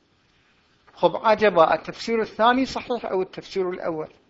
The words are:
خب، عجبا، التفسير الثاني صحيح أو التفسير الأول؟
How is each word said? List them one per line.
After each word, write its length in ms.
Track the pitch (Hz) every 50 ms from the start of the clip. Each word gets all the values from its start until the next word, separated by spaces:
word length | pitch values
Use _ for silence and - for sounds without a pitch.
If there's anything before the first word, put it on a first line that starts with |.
| _ _ _ _ _ _ _ _ _ _ _ _ _ _ _ _ _ _ _
خب، 220 | - 180 165 175
عجبا، 580 | - - 226 214 196 214 208 180 170 160 - 165
التفسير 460 | 156 - 180 - - - 233 226 226
الثاني 460 | 214 - - - 214 240 247 262 262
صحيح 380 | - - 226 - - 247 226 -
أو 180 | - 196 190
التفسير 480 | 185 185 - - - - - 196 185 180
الأول؟ 380 | 185 - - 180 160 156 151 - _ _ _ _